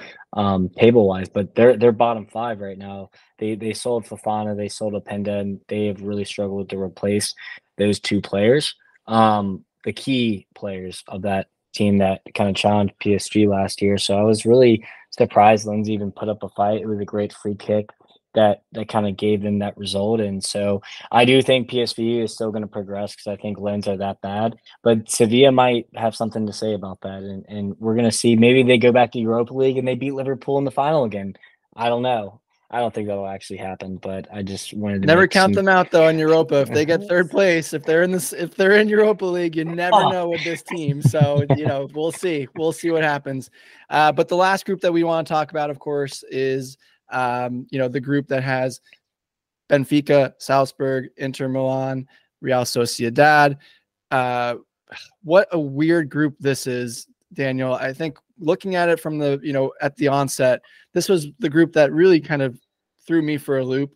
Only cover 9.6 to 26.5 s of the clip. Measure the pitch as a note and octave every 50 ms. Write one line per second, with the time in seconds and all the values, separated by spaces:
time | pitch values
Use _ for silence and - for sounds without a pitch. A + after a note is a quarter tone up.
9.6 | - _ _ _ _ A2 G#2 - - - C3+ B2+ A#2+ A2+ G#2+ F#2 - _ _ -
10.6 | - G2+ F#2+ F#2+ F#2 F#2 F2+ - - - - G2 F#2+ G2+ G2 G2 F#2+ - _ _
11.6 | _ _ _ - G#2+ G#2 G2+ G2 G2 F#2+ G2 - - - _ - G#2+ G2+ F#2+ -
12.6 | - G#2 G#2 G#2 G2+ G2 - _ - G#2 G2+ - - - - G#2+ G#2+ G2+ G2 G2
13.6 | G2 G2 - - G2+ G2 G2+ G2 - - G2 G2+ G#2 A2 A2 G#2+ - A2 A#2 B2+
14.6 | B2+ A#2+ A2+ A2 - - - - - _ - - A#2+ - - - G#2 G#2+ A2 G#2
15.6 | G#2+ G#2+ G#2 G#2+ G#2+ G#2+ A2 G2+ G#2 G2 F#2 - A2 G#2 G#2 G#2 - F#2+ - -
16.6 | G2+ G2+ G#2+ G#2+ F#2 A2 G#2+ G2+ G2+ - - G#2 G#2 G2+ - - - G#2+ G#2 G2+
17.6 | - - G#2 G#2+ G#2 - - _ _ _ _ _ _ _ _ A2 G#2+ G#2 G2+ -
18.6 | _ _ - A2 A2 - - A2+ G#2 G2+ F#2+ - G#2 G#2 G#2+ G2+ G2+ G#2 G#2 G2+
19.6 | G2+ G2+ G#2 - G#2 G2 F#2+ G2 G2 G#2+ A2+ A2 G#2+ G2+ G2 F#2+ F#2 - - G#2
20.6 | G2+ G2+ G2+ G2 - - - - - - - A#2 B2 B2 C3 C3+ B2 - C3 B2+
21.6 | A#2+ A#2+ B2+ B2 A#2+ A2+ - - A2+ A2+ A#2+ A#2 A2+ G#2+ - - A2+ A2 G#2 A2
22.6 | G#2 G2 - G#2+ G2 F#2+ G2 G2 G#2 G2+ - - - G#2+ G2+ G2 - G#2 G2+ F#2
23.6 | G2 G#2 G2+ G#2 G2 G2+ G2 F#2 G2 G2 F#2+ - - G2 G2 G#2+ A2 A#2 A2+ -
24.6 | _ - - _ _ A#2 A#2 A2+ A2 - - - B2 G#2+ A2+ B2 C3+ C#3 C3 B2+
25.6 | B2+ B2+ B2 A#2 - - _ A#2 A2+ A2+ G#2+ - - A2 G#2 A2+ A2 G#2